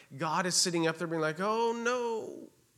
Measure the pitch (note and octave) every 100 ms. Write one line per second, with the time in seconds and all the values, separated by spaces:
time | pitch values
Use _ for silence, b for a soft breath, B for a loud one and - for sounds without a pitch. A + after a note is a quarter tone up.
0 | B C3+ D#3+ E3+ F3+ E3+ F#3 E3+ D#3+ D#3+
1 | E3+ D#3+ D#3 D#3 G3+ A3+ A#3 A#3 A#3 B3
2 | A#3 A3 - - - _ _